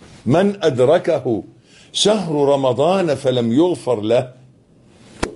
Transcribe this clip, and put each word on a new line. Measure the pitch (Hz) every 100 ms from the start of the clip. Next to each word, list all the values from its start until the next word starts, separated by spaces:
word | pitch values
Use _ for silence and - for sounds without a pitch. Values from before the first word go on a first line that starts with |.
| - - 107
من | 151 202 196
أدركه | 160 123 127 175 - 151 127 101 - - _ - -
شهر | - 196 214 170 147 139
رمضان | 139 135 117 160 196 170
فلم | 135 131 123 117
يغفر | 123 180 160 127 110
له | 107 123 127 - - _ _ _ _ _ - - -